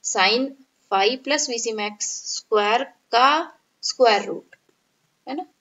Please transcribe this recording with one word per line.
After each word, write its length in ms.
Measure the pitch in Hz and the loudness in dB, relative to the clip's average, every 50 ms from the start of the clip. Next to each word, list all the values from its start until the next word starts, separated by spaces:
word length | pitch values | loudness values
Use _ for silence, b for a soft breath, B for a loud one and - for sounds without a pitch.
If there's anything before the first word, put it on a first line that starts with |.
| - - - | -8 -4 0
sine 300 | 214 185 196 214 247 269 277 - _ - _ _ _ _ _ 208 | 2 2 2 2 0 -2 -4 -6 _ -20 _ _ _ _ _ 0
phi 160 | 196 196 214 254 | 2 2 2 0
plus 320 | 254 - 269 285 302 294 269 | -2 -4 -2 -2 -2 -2 -4
वी 100 | 240 233 | -6 -6
सी 120 | 220 233 | -4 -6
मैक्स 340 | 220 214 208 214 214 _ - - - - - - - | -4 -4 -6 -6 -6 _ -10 -8 -8 -10 -10 -10 -10
स्क्वायर 460 | - - _ 220 214 208 208 220 247 269 | -10 -4 _ 0 2 2 2 0 0 -2
का 760 | - _ _ _ _ - 233 254 277 294 320 339 320 - _ _ _ _ _ | -4 _ _ _ _ 2 4 4 4 4 2 -2 -6 -12 _ _ _ _ _
स्क्वायर 420 | - - - - 254 233 214 196 - | -8 -8 0 4 4 4 4 2 0
रूट, 320 | - - - - _ - _ _ _ _ _ _ _ _ _ _ _ _ _ _ 254 | -4 -10 -10 -12 _ -20 _ _ _ _ _ _ _ _ _ _ _ _ _ _ -12
है 60 | 262 | -10
ना। 100 | 311 370 _ _ _ | -10 -10 _ _ _